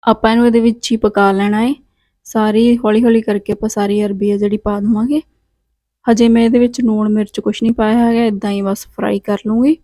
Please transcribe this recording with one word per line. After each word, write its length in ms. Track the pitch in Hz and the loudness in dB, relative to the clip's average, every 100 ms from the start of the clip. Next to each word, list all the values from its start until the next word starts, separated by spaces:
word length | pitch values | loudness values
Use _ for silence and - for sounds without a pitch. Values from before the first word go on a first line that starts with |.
ਆਪਾਂ 260 | - 226 220 | -2 -2 0
ਇਹਨੂੰ 140 | 226 240 | 2 2
ਇਹਦੇ 140 | 233 | 2
ਵਿੱਚ 320 | 233 226 - | 0 -2 -4
ਹੀ 40 | 220 | -2
ਪਕਾ 340 | 214 202 196 | -2 0 0
ਲੈਣਾ 300 | 196 202 208 | 0 -2 -2
ਹੈ। 120 | 240 294 _ _ _ _ - | -2 -4 _ _ _ _ -8
ਸਾਰੀ 520 | 226 214 214 233 240 | -2 0 2 2 2
ਹੌਲੀ 260 | 214 214 | 2 2
ਹੌਲੀ 160 | 233 226 | 2 2
ਕਰਕੇ 320 | 220 208 202 | 0 -4 -4
ਆਪਾਂ 140 | 202 220 | -4 -4
ਸਾਰੀ 340 | 214 202 208 208 | -4 -2 0 -2
ਅਰਬੀ 240 | 196 202 | -2 -2
ਆ 60 | 202 | 0
ਜਿਹੜੀ 200 | 208 208 | -2 -2
ਪਾ 200 | 208 208 | -4 -4
ਦੇਵਾਂਗੇ। 400 | 208 214 240 294 - _ _ _ _ _ _ _ - | 0 0 0 -2 -4 _ _ _ _ _ _ _ 0
ਹਜੇ 220 | 226 233 | 2 4
ਮੈਂ 160 | 226 | 4
ਇਹਦੇ 160 | 233 240 | 2 2
ਵਿੱਚ 200 | 240 240 | 0 0
ਲੂਣ 280 | 240 214 214 | -2 0 0
ਮਿਰਚ 300 | 214 208 - | -2 -2 -6
ਕੁਛ 220 | 208 214 | -6 -2
ਨਹੀਂ 100 | 226 | -2
ਪਾਇਆ 240 | 233 214 233 | 0 0 2
ਹੈਗਾ, 260 | 233 233 | 2 2
ਇੱਦਾਂ 280 | 233 202 202 | 0 -2 -4
ਹੀ 100 | 202 | -4
ਬਸ 240 | 196 196 - | -4 -6 -8
ਫਰਾਈ 320 | - 214 202 | -8 -4 -4
ਕਰ 180 | - 202 214 | -4 -4 -2
ਲੂੰਗੀ। 280 | 220 262 320 | 0 2 0